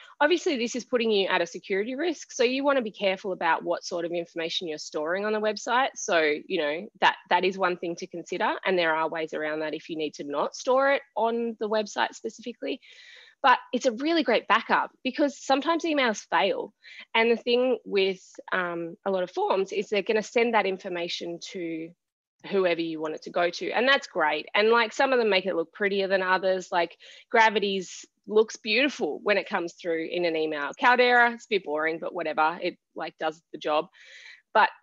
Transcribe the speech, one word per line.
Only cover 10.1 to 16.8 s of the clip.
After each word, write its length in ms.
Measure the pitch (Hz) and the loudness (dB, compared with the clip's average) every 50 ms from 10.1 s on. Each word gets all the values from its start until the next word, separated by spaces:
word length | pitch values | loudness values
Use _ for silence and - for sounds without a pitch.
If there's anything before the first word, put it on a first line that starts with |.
| - | -6
to 80 | - 156 | -8 -10
not 320 | 143 143 147 185 262 - | -6 -2 -2 -2 -2 -4
store 360 | - - 269 254 262 269 277 | -6 -2 2 2 4 4 4
it 100 | 277 269 - - _ | 2 2 -2 -4 _
on 420 | - 220 226 233 233 233 233 226 - | -2 -2 0 0 0 -2 -4 -4 -4
the 80 | 226 208 | -4 -2
website 460 | 220 214 214 202 - 240 233 - 269 | 0 -2 -2 -2 -2 -2 -2 -2 -2
specifically. 680 | - - 226 - - 214 247 226 - 269 277 285 - - - - - - - - - - - _ _ | -6 -10 -10 -10 -10 -12 -14 -12 -10 -8 -8 -8 -8 -10 -18 -20 -20 -20 -20 -20 -20 -20 -20 _ _
But 160 | - 262 247 - - - - | 4 4 4 4 2 -2 -4
it's 140 | 247 - 269 | 0 0 0
a 40 | 220 | -2
really 280 | 220 277 320 339 330 247 | 0 0 0 2 2 2
great 240 | - 226 170 - - | 2 2 0 2 2
backup, 440 | 196 226 - - 202 151 135 - - _ _ | 2 2 2 2 2 2 0 0 -6 _ _
because 340 | 262 254 - 294 277 - - - | -6 0 2 0 0 0 -4 -2
sometimes 420 | - 269 285 269 320 339 330 - | 0 0 2 2 0 0 0 0
emails 400 | 339 294 285 262 233 208 - - - | 0 0 2 2 2 0 -2 -4 -2
fail. 420 | - 165 185 196 156 - - 202 - _ | 0 2 2 2 0 -2 -4 -8 -10 _